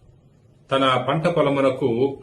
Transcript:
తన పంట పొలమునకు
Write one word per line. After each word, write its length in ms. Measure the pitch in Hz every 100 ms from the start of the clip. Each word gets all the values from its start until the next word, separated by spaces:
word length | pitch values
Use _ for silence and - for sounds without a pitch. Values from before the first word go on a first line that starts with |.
| - _ _ _ _ _ _
తన 340 | 135 135 123 127
పంట 180 | 156 170
పొలమునకు 920 | 165 139 139 135 127 135 113 135 -